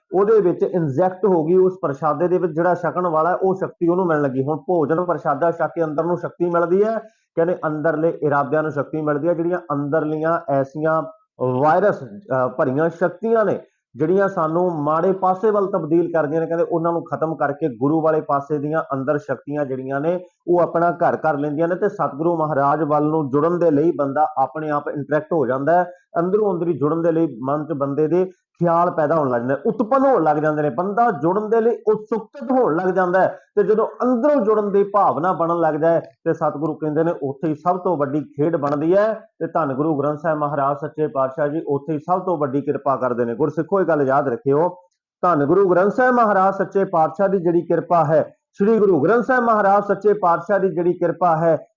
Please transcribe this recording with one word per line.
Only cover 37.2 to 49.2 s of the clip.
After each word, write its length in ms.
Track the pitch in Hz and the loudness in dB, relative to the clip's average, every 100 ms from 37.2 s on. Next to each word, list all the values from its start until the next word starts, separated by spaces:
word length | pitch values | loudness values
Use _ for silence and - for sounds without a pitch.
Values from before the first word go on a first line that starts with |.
ਉੱਥੇ 240 | 135 139 165 | -6 -4 -4
ਹੀ 80 | 147 | -2
ਸਭ 220 | 175 185 | -2 -2
ਤੋਂ 200 | 185 165 | -2 -2
ਵੱਡੀ 240 | 139 147 | -2 -4
ਖੇਡ 340 | 127 - 160 165 | -6 -2 -2 0
ਬਣਦੀ 420 | 143 143 160 190 | -2 -2 2 2
ਹੈ। 160 | 220 | 2
ਤੇ 340 | 208 - - 165 | -2 -12 -10 -6
ਧੰਨ 260 | 170 147 | -2 -2
ਗੁਰੂ 240 | 127 160 139 | -2 -2 0
ਗ੍ਰੰਥ 220 | 143 147 | -2 -2
ਸਾਹਿਬ 200 | 170 151 | -2 -2
ਮਹਾਰਾਜ 380 | 147 147 139 143 | -2 -2 -2 -2
ਸੱਚੇ 300 | 151 151 151 | -8 -4 -4
ਪਾਤਸ਼ਾਹ 400 | 135 131 131 147 | -2 -4 -2 -4
ਜੀ 140 | 160 - | -4 -4
ਉੱਥੇ 260 | 139 143 | -4 -4
ਹੀ 60 | 151 | -6
ਸਭ 220 | 160 185 | -2 -2
ਤੋਂ 160 | 185 160 | -2 -2
ਵੱਡੀ 240 | 143 139 | -2 -2
ਕਿਰਪਾ 340 | 147 127 143 127 | -4 -4 -2 -2
ਕਰਦੇ 300 | 123 120 117 | -2 -2 -2
ਨੇ। 100 | 113 | -2
ਗੁਰਸਿੱਖੋ, 460 | 151 165 160 196 | -2 -2 -2 -2
ਇਹ 40 | 170 | 0
ਗੱਲ 160 | 151 | 0
ਯਾਦ 260 | 131 139 135 | 2 0 0
ਰੱਖਿਓ, 420 | 117 139 143 175 175 _ _ _ _ | -2 0 2 0 -4 _ _ _ _
ਧੰਨ 240 | 180 156 139 | 0 2 2
ਗੁਰੂ 240 | 185 196 | 4 4
ਗ੍ਰੰਥ 240 | 175 202 | 4 2
ਸਾਹਿਬ 220 | 202 254 247 | 2 2 4
ਮਹਾਰਾਜ 380 | 214 196 190 | 4 4 2
ਸੱਚੇ 300 | 196 180 196 | 0 -2 -2
ਪਾਤਸ਼ਾਹ 440 | 190 165 160 - 196 | 0 2 0 2 0
ਦੀ 120 | 190 | 2
ਜਿਹੜੀ 220 | 170 170 | 2 0
ਕਿਰਪਾ 440 | 170 165 139 170 147 | 0 -2 2 2 4
ਹੈ, 280 | 156 - _ _ | 2 0 _ _
ਸ੍ਰੀ 260 | - 202 220 | -2 2 4
ਗੁਰੂ 220 | 202 156 | 4 4
ਗ੍ਰੰਥ 240 | 160 240 | 4 2